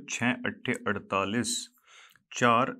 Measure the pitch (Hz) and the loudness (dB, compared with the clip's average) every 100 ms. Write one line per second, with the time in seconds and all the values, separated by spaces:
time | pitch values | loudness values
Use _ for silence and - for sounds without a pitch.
0 | 143 - 120 - 107 - - 117 107 101 | -6 -2 0 0 -4 -4 -4 -2 -2 -4
1 | - 98 98 117 113 - - _ _ - | 0 0 2 0 -2 -4 -8 _ _ -20
2 | - _ - - 123 117 - | -20 _ -10 2 4 4 2